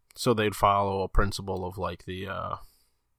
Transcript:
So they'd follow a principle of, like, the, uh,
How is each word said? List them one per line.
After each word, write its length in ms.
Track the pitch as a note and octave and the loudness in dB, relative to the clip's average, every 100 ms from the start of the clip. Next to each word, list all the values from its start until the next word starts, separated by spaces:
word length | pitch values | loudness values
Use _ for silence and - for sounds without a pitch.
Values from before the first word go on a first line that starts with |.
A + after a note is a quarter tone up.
| _ - | _ -4
So 180 | C3 | 0
they'd 220 | A2 G#2+ - | 2 2 4
follow 460 | G#2 G2+ G2+ G2 | 4 4 2 0
a 60 | F#2 | 2
principle 560 | - G2+ - G2 F#2+ F#2 | 2 2 0 -6 -6 -6
of, 100 | F#2+ | -6
like, 300 | F2 F2+ - | -6 -6 -10
the, 220 | F#2 F#2+ | -10 -8
uh, 280 | F#2 - - - _ _ _ _ | -8 -8 -10 -12 _ _ _ _